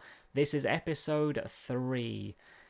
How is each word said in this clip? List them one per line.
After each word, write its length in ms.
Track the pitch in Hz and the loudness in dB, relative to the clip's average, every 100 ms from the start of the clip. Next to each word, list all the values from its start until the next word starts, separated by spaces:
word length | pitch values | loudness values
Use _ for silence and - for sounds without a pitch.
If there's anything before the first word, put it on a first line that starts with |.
| - - - | -6 -20 -6
This 180 | 135 143 | 0 2
is 140 | 147 107 | 2 2
episode 760 | 151 - 151 - 151 151 143 - | 2 0 -4 0 2 2 0 -4
three. 880 | - - 127 127 131 117 107 101 - - - - | -10 -4 -2 0 0 -2 -4 -6 -10 -16 -20 -20